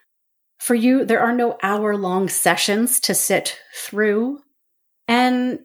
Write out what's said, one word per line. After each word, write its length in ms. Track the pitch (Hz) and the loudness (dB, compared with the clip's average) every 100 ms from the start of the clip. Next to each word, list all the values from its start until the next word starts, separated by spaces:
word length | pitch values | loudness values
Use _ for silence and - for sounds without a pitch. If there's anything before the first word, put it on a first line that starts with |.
| _ _ _ _ _ - | _ _ _ _ _ -10
For 180 | - 240 | -2 2
you, 280 | 247 262 | 4 4
there 160 | 240 233 | 2 2
are 140 | 226 | 2
no 240 | 240 240 - | 2 0 -2
hour-long 680 | 196 208 214 208 185 185 190 | -2 0 0 -2 -2 -2 -2
sessions 720 | - 180 180 - 202 240 - | 0 0 0 0 0 0 0
to 140 | - | -2
sit 440 | 185 - 190 - - - | -2 0 0 -2 -10 -16
through, 680 | - - 202 214 208 240 285 _ _ _ _ _ _ - | -14 -8 -2 0 0 -2 -6 _ _ _ _ _ _ 0
and 500 | 233 254 254 254 240 | 2 2 0 -2 -6